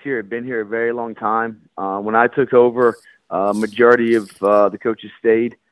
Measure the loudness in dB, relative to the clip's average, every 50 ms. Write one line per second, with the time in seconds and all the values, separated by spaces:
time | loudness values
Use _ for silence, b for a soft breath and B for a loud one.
0 | -8 -8 -6 -6 -6 -8 -10 -10 -8 -8 -8 -8 -6 -6 -6 -4 -4 -4 -4 -6
1 | -8 -10 -10 -6 -4 -2 -2 -2 -4 -4 -8 -14 _ _ _ -8 -8 -6 -6 -6
2 | -4 0 2 2 2 2 0 -2 -2 2 4 4 4 4 2 2 0 0 0 b
3 | b b b b _ _ -4 -2 -2 -2 -2 -2 -4 -4 0 2 4 4 6 4
4 | 4 2 0 0 0 -4 -8 -4 0 2 4 4 4 2 0 -4 -6 -6 -6 -6
5 | -10 -18 -18 _ 0 2 2 2 0 -4 -6 _ _ _